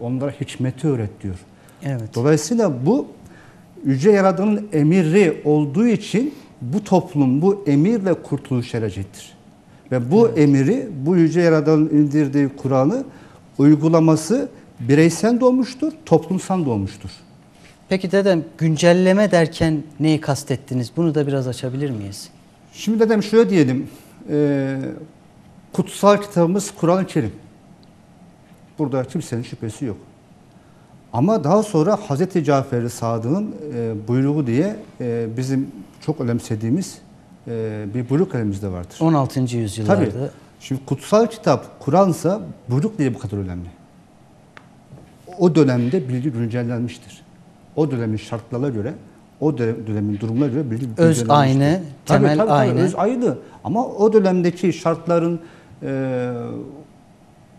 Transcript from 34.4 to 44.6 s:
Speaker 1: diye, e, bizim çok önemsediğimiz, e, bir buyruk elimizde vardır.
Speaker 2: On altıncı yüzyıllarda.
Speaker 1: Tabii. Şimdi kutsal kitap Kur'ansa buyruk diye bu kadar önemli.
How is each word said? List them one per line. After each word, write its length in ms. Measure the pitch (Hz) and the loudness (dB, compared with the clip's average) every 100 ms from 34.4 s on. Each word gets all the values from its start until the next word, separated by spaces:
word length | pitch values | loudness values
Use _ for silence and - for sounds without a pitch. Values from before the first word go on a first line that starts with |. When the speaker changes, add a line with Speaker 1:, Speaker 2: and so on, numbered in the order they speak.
| 127 | 0
Speaker 1:
diye, 300 | 123 196 208 - - | 0 -2 -6 -14 -10
e, 260 | 123 117 113 117 | -6 -4 -4 -6
bizim 300 | 131 135 135 - - - | -4 -4 -4 -10 -20 -10
çok 200 | - 156 | -8 -4
önemsediğimiz, 800 | 120 117 - 110 113 165 180 - - - _ - 117 | -4 -4 -4 -6 -2 -2 -4 -12 -20 -20 _ -20 -12
e, 360 | 113 110 107 104 | -8 -8 -8 -8
bir 140 | 123 120 | -8 -2
buyruk 260 | 147 190 | 0 0
elimizde 340 | 127 104 98 101 | -2 -4 -4 -6
vardır. 280 | 90 90 - | -8 -10 -2
Speaker 2:
On 140 | 165 | 2
altıncı 440 | 151 131 131 123 120 | 2 0 -2 -4 -4
yüzyıllarda. 520 | 107 113 107 196 110 | -6 -4 0 2 0
Speaker 1:
Tabii. 180 | 107 139 - - _ | -4 -8 -12 -20 _
Şimdi 240 | - 135 - | -8 -8 -6
kutsal 400 | 135 - 214 226 | -8 2 2 2
kitap 540 | - 175 123 - - | 0 0 0 -2 -10
Kur'ansa 600 | - 175 196 - 160 214 165 - - | 0 2 4 2 -2 -4 -6 -14 -4
buyruk 300 | 127 214 214 | -2 -2 -2
diye 160 | 135 | -2
bu 40 | 107 | -2
kadar 180 | 98 101 | -6 -6
önemli. 320 | 92 90 87 - - _ _ _ _ _ _ - | -6 -10 -12 -18 -20 _ _ _ _ _ _ -20